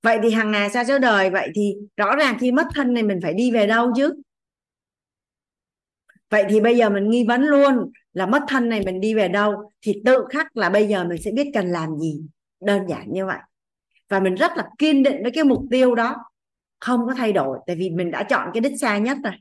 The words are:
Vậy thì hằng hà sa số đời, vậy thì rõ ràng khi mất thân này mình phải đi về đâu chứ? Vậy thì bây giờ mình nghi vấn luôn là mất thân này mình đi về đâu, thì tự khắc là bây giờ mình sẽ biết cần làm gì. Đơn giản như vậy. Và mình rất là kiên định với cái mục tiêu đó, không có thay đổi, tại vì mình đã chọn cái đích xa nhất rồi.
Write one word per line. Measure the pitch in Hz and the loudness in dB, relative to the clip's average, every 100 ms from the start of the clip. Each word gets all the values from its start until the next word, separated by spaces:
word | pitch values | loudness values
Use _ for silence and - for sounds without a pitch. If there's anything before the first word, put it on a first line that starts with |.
Vậy | 233 226 | 2 2
thì | 226 | 2
hằng | 220 214 | 2 0
hà | 208 202 | 0 0
sa | 247 | -2
số | 233 277 | 0 2
đời, | 254 208 190 | 4 4 2
vậy | 185 139 | 0 -4
thì | 180 208 196 208 - | -2 -2 -4 -12 -4
rõ | 202 277 | 0 2
ràng | 285 226 | 0 0
khi | 247 | 0
mất | 254 339 | 0 0
thân | 294 254 | -2 -2
này | 240 | 0
mình | 214 190 | 0 -2
phải | 170 | -4
đi | 180 247 | -2 0
về | 226 202 | 2 2
đâu | 170 247 233 | 2 2 2
chứ? | 285 285 - _ _ _ _ _ _ _ _ _ _ _ _ _ _ _ _ _ _ _ _ | 0 -2 -16 _ _ _ _ _ _ _ _ _ _ _ _ _ _ _ _ _ _ _ _
Vậy | 214 196 | 0 4
thì | 214 | 4
bây | 220 240 | 4 4
giờ | 220 | 4
mình | 202 208 | 2 2
nghi | 233 226 | 2 2
vấn | 240 | 2
luôn | 294 285 277 254 190 - _ | 4 4 4 4 -2 -12 _
là | 180 185 | -6 0
mất | 269 285 | 0 0
thân | 269 233 | -2 0
này | 220 | -2
mình | 190 185 | -4 -2
đi | 214 | -2
về | 220 185 | 0 0
đâu, | 196 208 196 208 _ | 2 0 -2 -10 _
thì | 220 - | -6 -2
tự | 226 254 202 | 2 2 2
khắc | 285 311 233 | -6 -6 -2
là | 190 | 0
bây | 202 214 | 2 2
giờ | 202 | 0
mình | 175 170 | -2 -6
sẽ | 208 | -4
biết | 226 285 | -4 -2
cần | 285 180 | -2 -2
làm | 175 160 156 | -4 -4 -4
gì. | 160 156 156 _ _ _ | -4 -6 -12 _ _ _
Đơn | 196 202 185 | -2 -2 -2
giản | 160 95 | -8 -6
như | 180 190 | -6 -6
vậy. | 156 - _ _ _ _ _ _ | -8 -12 _ _ _ _ _ _
Và | 196 | 0
mình | 190 | 0
rất | 185 330 339 | 0 0 -2
là | - _ | -10 _
kiên | 311 277 | 2 4
định | 269 - | 2 0
với | 226 | -4
cái | 269 | 0
mục | 294 240 277 | 0 0 0
tiêu | 247 254 | 2 4
đó, | 233 233 - - _ _ _ _ _ | 2 -2 -6 -16 _ _ _ _ _
không | - 247 233 | -2 -2 -2
có | |
thay | 262 226 | -2 0
đổi, | 190 135 131 - | 0 0 -6 -8
tại | 170 | -6
vì | 185 | -4
mình | 170 175 | -4 -4
đã | 135 | -4
chọn | - 196 190 | -2 -2 -2
cái | 226 | -2
đích | 262 277 | -4 -2
xa | 254 208 | -2 -2
nhất | 226 285 | -2 -4
rồi. | 233 180 | -8 -10